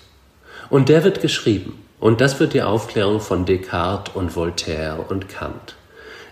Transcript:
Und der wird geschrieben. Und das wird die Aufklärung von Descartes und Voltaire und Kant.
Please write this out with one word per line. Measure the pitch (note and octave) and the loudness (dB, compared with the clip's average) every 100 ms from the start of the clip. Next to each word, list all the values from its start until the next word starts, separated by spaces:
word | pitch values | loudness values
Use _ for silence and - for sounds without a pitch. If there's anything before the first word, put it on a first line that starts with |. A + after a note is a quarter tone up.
| - _ _ _ - - - | -20 _ _ _ -20 -20 2
Und | C#3+ C3+ | 4 6
der | D#3+ | 6
wird | F#3 - | 6 2
geschrieben. | - - - F#2+ - - - _ | 0 0 0 0 -2 -14 -20 _
Und | A2 A2+ | 2 4
das | C3+ - | 4 2
wird | D3+ | 0
die | C3+ | 2
Aufklärung | G2 A2+ - A#2 G2+ G#2+ | 0 -2 -2 -2 0 0
von | - F2+ F#2 | 0 -2 2
Descartes | F#2 - F2+ F2 G2+ - - | 0 -2 -4 -2 -4 -6 -6
und | F2 F2 | -6 -4
Voltaire | E2+ - - D#2 D#2+ D#2 - | -4 -4 -6 -4 -6 -6 -6
und | G2 F#2+ | -6 -8
Kant. | - - A2+ - - _ - - - - | -10 -10 -10 -16 -20 _ -20 -20 -20 -14